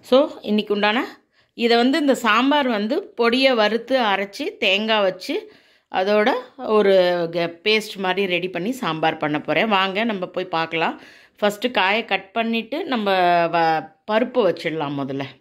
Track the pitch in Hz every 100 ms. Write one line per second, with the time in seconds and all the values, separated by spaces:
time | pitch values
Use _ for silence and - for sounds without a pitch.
0 | - 254 311 - - 208 208 208 208 220
1 | 311 - _ _ _ - 226 233 247 302
2 | 294 247 233 214 262 294 262 220 214 302
3 | - - 233 247 269 247 208 226 233 262
4 | 226 190 202 - 311 427 214 190 220 220
5 | 196 185 - 330 - - _ _ _ -
6 | 190 208 214 480 508 - 247 214 196 190
7 | 180 175 170 170 170 170 214 214 214 185
8 | 190 185 202 175 180 175 180 262 180 160
9 | 160 160 151 147 151 156 220 202 190 190
10 | 233 202 180 185 185 165 160 165 170 -
11 | - - - _ 208 202 254 247 190 214
12 | 226 190 190 - 226 226 220 294 349 247
13 | 202 190 175 175 170 170 165 160 - _
14 | - 214 247 254 196 170 170 156 143 143
15 | 139 139 135 -